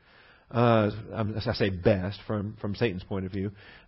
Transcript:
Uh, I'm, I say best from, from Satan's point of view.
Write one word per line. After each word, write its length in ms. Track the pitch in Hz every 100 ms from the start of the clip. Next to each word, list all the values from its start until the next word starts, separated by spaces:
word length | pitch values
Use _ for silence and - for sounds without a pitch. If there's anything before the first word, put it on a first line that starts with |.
| _ - - _ -
Uh, 400 | 117 120 113 104 107 -
I'm, 200 | 101 104
I 200 | 110 117
say 160 | 104 107
best 500 | 92 113 98 92 101 -
from, 320 | 107 101 110
from 140 | 107
Satan's 280 | 98 120 92
point 220 | - 98
of 80 | 92
view. 200 | 98 98 - - -